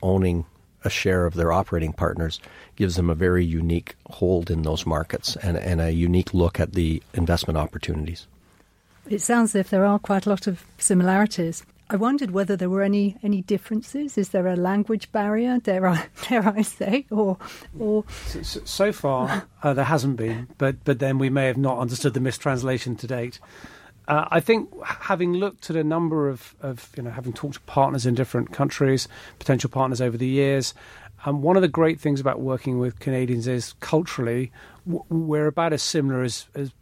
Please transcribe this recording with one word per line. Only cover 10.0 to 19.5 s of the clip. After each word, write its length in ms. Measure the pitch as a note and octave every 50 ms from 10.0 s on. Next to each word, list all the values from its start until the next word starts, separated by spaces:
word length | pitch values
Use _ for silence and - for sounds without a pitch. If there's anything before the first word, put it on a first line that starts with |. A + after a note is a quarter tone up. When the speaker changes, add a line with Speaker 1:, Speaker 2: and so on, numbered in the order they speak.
| - - G3+ F#3+ -
Speaker 2:
a 40 | G#3
lot 180 | G3 F#3 -
of 160 | G#3 F3+ - - - -
similarities. 880 | - - - F#3+ F3+ F3+ F#3 F#3+ G3 G#3+ G#3+ - - E3+ E3 E3 - - - _ _ _ -
I 80 | G#3
wondered 340 | F#3+ A3+ B3 C#4 C#4+ C#4 F#3+
whether 240 | F3+ G3 G3 F3 G3+
there 140 | F3 F3+ F3+
were 120 | F#3+ G3
any, 360 | G3 G3 G3+ G#3 G3+ G3+ G3 -
any 200 | - G3+ G3+ F#3
differences. 760 | F3+ - G#3 F#3+ - - A3 A3 - - - C#4+ D4 C#4 -
Is 120 | G#3 F#3+ -
there 180 | - F#3+ F3+
a 80 | F#3 F3+
language 560 | F3+ F3+ F#3 G3 G#3 G3+ - A3 G3 - -
barrier, 480 | - G#3+ G3+ G#3 G#3+ A3+ A#3+ B3 B3 A#3+
dare 280 | - G#3 F#3 F#3 F#3
I, 180 | F3+ F3 D#3+ - - -
<laughs> 140 | - - -
dare 180 | B3+ A3+ F#3
I 140 | A3 G3+ G#3+
say, 440 | G#3 - - - G3+ G3 A3+ C#4+ C4+ -
or, 260 | G#3+ G#3+ G#3+ G3 F#3 - - - - - - - -
or 280 | - A3+ G#3 G#3+ G#3+ G#3+ - - - -
Speaker 3:
So, 140 | - - -
so, 200 | D#3+ - - - -
so 280 | - - - G3 G#3+
far, 540 | - - - C#3 C3+ B2+ B2 C3 F#3 G3 - -